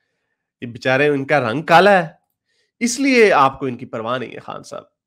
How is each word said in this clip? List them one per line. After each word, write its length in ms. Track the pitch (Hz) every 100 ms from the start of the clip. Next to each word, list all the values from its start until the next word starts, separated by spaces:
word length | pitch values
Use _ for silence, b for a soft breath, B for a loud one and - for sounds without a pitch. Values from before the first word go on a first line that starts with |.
| _ _ _ _ _ _
ये 40 | 120
बेचारे, 400 | 107 131 135 147
इनका 320 | 139 131 147
रंग 260 | 117 135
काला 260 | 160 170 196
है, 280 | 190 160 - _ _ _ _ _ _
इसलिए 500 | 240 269 277 247 208
आपको 380 | 147 135 - 135
इनकी 180 | 120 120
परवाह 320 | 120 110 127
नहीं 120 | 117
है 100 | -
खान 220 | - -
साहब। 280 | - - - _